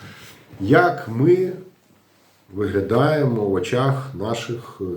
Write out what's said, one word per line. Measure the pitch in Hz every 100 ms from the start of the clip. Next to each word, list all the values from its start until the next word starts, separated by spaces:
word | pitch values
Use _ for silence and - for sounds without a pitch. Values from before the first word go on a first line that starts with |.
| - - - - - -
як | 98 165 180 - 110
ми | 113 160 185 180 165 - _ _ _ _ _ _ _ _
виглядаємо | 98 101 101 92 117 147 151 135 113
в | 101
очах | 95 - 123 135 135 -
наших, | 85 104 123 - 120 - -
е, | 95